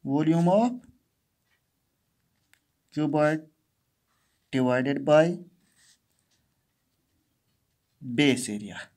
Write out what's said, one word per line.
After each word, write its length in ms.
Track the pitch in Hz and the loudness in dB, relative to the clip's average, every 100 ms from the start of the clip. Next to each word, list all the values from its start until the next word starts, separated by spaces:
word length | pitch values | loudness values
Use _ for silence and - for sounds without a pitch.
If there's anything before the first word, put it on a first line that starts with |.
| 135 | -4
volume 360 | 143 156 165 170 | -2 0 2 2
of 260 | 196 240 247 - _ _ _ _ _ _ _ _ _ _ _ _ _ _ _ _ _ _ _ _ 147 | 2 0 -6 -18 _ _ _ _ _ _ _ _ _ _ _ _ _ _ _ _ _ _ _ _ -6
cuboid 440 | 151 151 151 156 156 _ _ _ _ _ _ _ _ _ _ | -2 0 0 0 -8 _ _ _ _ _ _ _ _ _ _
divided 480 | 131 127 123 131 143 151 | -2 0 0 -2 -4 4
by 160 | 151 165 175 - _ _ _ _ _ _ _ _ _ _ _ _ _ _ _ _ _ _ _ _ _ _ _ _ _ 131 120 | 4 4 -2 -12 _ _ _ _ _ _ _ _ _ _ _ _ _ _ _ _ _ _ _ _ _ _ _ _ _ -6 0
base 260 | 147 123 - | 2 2 -4
area। 240 | 104 101 87 - | -10 -12 -16 -18